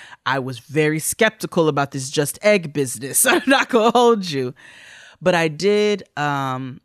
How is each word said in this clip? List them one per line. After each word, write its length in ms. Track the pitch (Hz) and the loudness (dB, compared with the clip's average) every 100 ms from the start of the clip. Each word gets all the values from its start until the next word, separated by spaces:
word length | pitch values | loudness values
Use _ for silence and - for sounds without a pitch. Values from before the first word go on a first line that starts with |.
| - - | -20 -10
I 140 | - 135 | -4 -4
was 220 | 131 120 | -4 -10
very 400 | - 143 151 156 | -6 0 0 0
skeptical 680 | - - 220 - 160 180 160 | -4 0 0 0 -4 0 0
about 220 | 143 143 | 0 -4
this 200 | 143 131 | -6 -4
Just 280 | 151 143 - | -4 -4 0
Egg 300 | 208 208 160 | 2 2 0
business. 540 | 147 135 - 135 - 262 | -4 -4 -6 -6 0 2
<laughs> 0 | |
I'm 160 | 339 - | 2 2
not 220 | 269 - | 2 2
gonna 220 | 240 226 | 2 4
hold 400 | 247 240 226 180 | 4 4 4 0
you. 240 | 139 123 - - - - - - _ | -4 -6 -8 -20 -20 -20 -20 -20 _
But 140 | 156 | 0
I 140 | 175 165 | 2 0
did, 560 | 147 190 208 208 208 - - | 0 0 2 0 -2 -6 -6
um, 640 | 147 143 135 131 131 131 | -4 -2 -4 -6 -10 -14